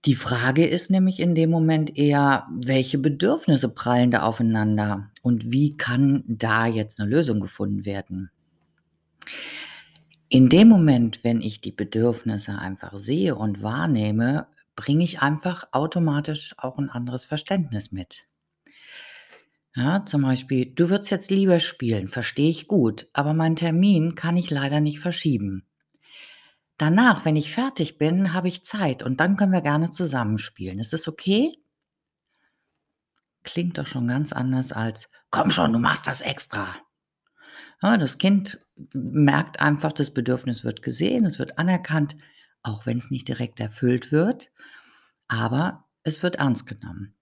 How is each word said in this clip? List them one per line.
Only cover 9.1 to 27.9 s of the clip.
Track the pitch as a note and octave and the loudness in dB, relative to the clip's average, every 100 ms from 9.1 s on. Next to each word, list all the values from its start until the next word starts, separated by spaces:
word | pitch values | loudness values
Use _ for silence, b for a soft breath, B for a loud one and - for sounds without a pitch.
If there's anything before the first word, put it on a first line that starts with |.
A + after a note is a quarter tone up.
| _ B B B B B B B B _ _ _ | _ B B B B B B B B _ _ _
In | C3 C3 | 6 8
dem | D#3+ A3+ | 10 10
Moment, | G#3 D#3 B2+ A2+ - | 10 8 6 2 0
wenn | A#2 A#2 | -2 0
ich | G#2+ G#2 | -2 -8
die | G2+ | -14
Bedürfnisse | - G#2 A2 A#2 A#2 A#2 G#2 G#2 G2+ | -8 -4 0 0 0 -4 -6 -6 -8
einfach | F#2 F#2+ F#2 G2+ | -8 -10 -12 -14
sehe | G2+ D3+ F#3 B2+ | -4 0 0 0
und | A2 G2 | -4 -4
wahrnehme, | G#2 B2 E3+ A#2+ G#2+ G#2+ A#2 D3+ - b b - | -6 -4 0 0 0 0 0 -2 -6 b b -12
bringe | - D3 | -2 0
ich | E3+ - | 0 0
einfach | C#3 D3+ F3+ E3+ - | -2 0 -4 -8 -6
automatisch | C3 D#3 F3+ D#3+ C#3+ D3 D3+ - - | -4 -2 0 0 -2 -4 -8 -12 -12
auch | C3 C3 | -10 -6
ein | C#3 | -6
anderes | B2 A#2+ B2 - | -6 -8 -10 -8
Verständnis | D3+ - F#3+ D3 G#2+ - | -10 -4 -4 -2 -6 -8
mit. | F#2+ F2 - _ _ _ _ _ B B B B B B B B B _ - | -12 -12 -18 _ _ _ _ _ B B B B B B B B B _ -4
Ja, | C3 F#3+ G3 | 0 0 -2
zum | D3 | 0
Beispiel, | C3+ C3 - C3 B2+ | 2 0 -2 -2 -2
„Du | - F3 | 0 2
würdest | G3 G3+ | 0 -2
jetzt | G3 - | -6 0
lieber | G3 G3 E3+ | 2 4 4
spielen, | - - A#2+ A2 F#2+ | 2 -4 -2 -2 -4
verstehe | - A2+ - D3+ | -6 -6 0 0
ich | D#3+ - | 0 0
gut, | G3+ A#2 G#2+ - | 2 2 -2 -6
aber | - D3 D#3+ | -2 0 0
meinen | D#3+ D#3+ | 0 0
Termin | E3+ E3 G3+ F3+ D#3+ E3+ | 0 2 4 4 2 -2
kann | E3 F3 | -2 -2
ich | E3+ | 0
leider | C#3+ C#3 D3 | -2 0 2
nicht | D3+ D3 | 0 -2
verschieben. | F3 E3 D#3+ A#2+ G2 F#2+ - _ _ B B B B B B B _ _ | -6 -2 0 0 -2 -6 -12 _ _ B B B B B B B _ _
Danach, | D3+ F3+ B3 G3 D#3+ | 2 6 6 4 2
wenn | D#3 | 0
ich | D3 | -2
fertig | - C4 - D#3 | -4 -4 -4 -6